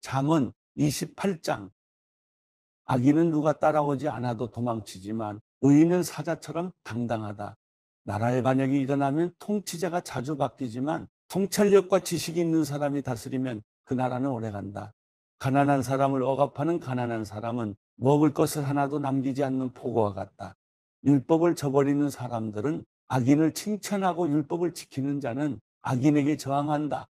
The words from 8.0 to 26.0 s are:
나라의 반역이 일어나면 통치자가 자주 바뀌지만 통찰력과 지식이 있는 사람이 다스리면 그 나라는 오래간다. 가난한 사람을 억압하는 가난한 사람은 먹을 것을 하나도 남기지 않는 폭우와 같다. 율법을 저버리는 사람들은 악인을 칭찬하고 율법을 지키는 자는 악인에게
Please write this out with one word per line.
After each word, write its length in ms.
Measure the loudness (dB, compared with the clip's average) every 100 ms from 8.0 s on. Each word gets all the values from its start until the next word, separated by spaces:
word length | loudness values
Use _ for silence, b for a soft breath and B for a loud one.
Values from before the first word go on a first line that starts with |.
나라의 380 | -6 -2 0 2
반역이 360 | 2 2 2 0
일어나면 540 | 0 0 0 0 -2 -4
통치자가 640 | -4 -4 -4 -6 -4 -4
자주 340 | -4 -8 -6 -2
바뀌지만 720 | -4 _ -8 -4 -4 -4 -8 _ _
통찰력과 720 | -4 -2 2 6 6 6 0
지식이 380 | 0 -4 -4 -2
있는 260 | 2 2
사람이 360 | 0 0 -2 -2
다스리면 640 | -4 -6 -4 -4 -4 -6 -10 _
그 100 | _
나라는 340 | -2 0 0 -2
오래간다. 640 | -2 -4 -6 -8 -10 -12 _ _ _ _ _
가난한 440 | 0 2 4 2
사람을 400 | 2 0 2 2
억압하는 580 | 0 0 0 0 -2 -2
가난한 440 | -4 -4 -4 -4
사람은 500 | -6 -8 -6 -4 -6 -8 _ _
먹을 380 | 2 4 4
것을 340 | 2 -2 0 -2
하나도 300 | -2 -2 -2
남기지 440 | -2 -2 -2 -2
않는 300 | -2 -2 -4
폭우와 400 | -6 -4 0 0
같다. 420 | -2 -12 _ -16 -16 _ _ _ _
율법을 500 | 2 2 4 4 4
저버리는 560 | 2 0 2 2 2 0
사람들은 760 | -4 -6 -6 -6 -4 -4 -4 -8 _ _
악인을 460 | 0 4 6 4
칭찬하고 720 | 0 -6 -6 -2 -2 0 0 2
율법을 460 | 2 0 -2 -2
지키는 460 | -4 -12 -6 -4 -2
자는 380 | -4 -4 -4 -4 _ _
악인에게 560 | -4 2